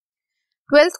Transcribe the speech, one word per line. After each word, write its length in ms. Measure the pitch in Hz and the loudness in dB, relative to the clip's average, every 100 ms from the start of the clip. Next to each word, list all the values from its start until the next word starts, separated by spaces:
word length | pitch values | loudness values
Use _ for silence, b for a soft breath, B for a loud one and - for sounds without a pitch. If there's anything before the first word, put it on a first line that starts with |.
| _ _ _ _ _ _ - | _ _ _ _ _ _ -2
ट्वेल्थ 240 | 285 330 - | 0 0 -2